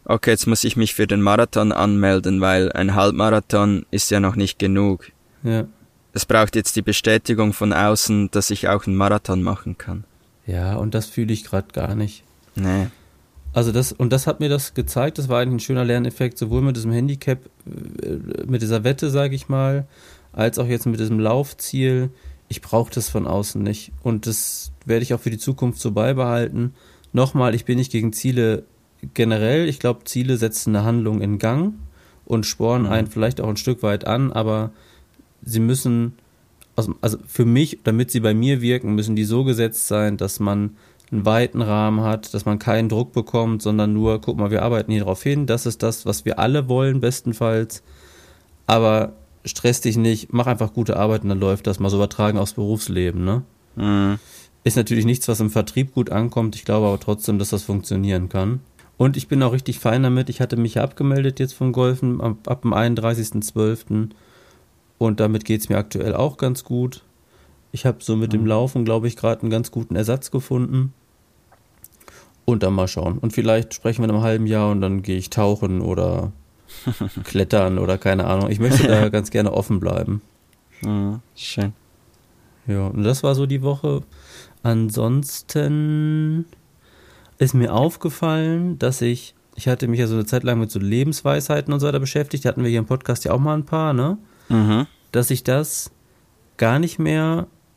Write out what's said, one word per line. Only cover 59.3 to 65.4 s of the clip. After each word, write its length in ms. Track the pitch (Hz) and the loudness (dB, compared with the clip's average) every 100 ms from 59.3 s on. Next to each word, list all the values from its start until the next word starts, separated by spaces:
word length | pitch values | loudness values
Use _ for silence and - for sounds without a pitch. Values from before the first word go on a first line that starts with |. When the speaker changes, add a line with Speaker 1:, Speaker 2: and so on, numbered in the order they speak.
| 139 | 2
Speaker 2:
auch 80 | 127 | 2
richtig 280 | 127 131 120 | 0 -4 -2
fein 220 | 117 123 | 0 2
damit, 260 | 131 127 131 | 2 2 0
ich 100 | 120 | -2
hatte 160 | 127 120 | -2 0
mich 200 | 117 113 | 0 0
ja 80 | |
abgemeldet 560 | 135 - 139 139 135 135 | -2 0 0 2 0 0
jetzt 140 | 131 | -4
vom 200 | - 131 | -2 -2
Golfen 480 | 123 127 131 127 123 | 2 2 2 0 0
ab, 160 | 117 107 - | -2 -4 -4
ab 140 | 127 | -2
dem 120 | 117 | 0
einunddreißigsten 680 | 107 117 113 113 117 107 107 | 2 2 0 0 -2 -4 -6
zwölften 720 | - 110 107 113 - 107 110 - _ _ _ _ _ _ _ - | -4 0 0 -2 -4 -4 -4 -8 _ _ _ _ _ _ _ -2
und 220 | 113 104 | 0 2
damit 260 | 107 110 | 0 0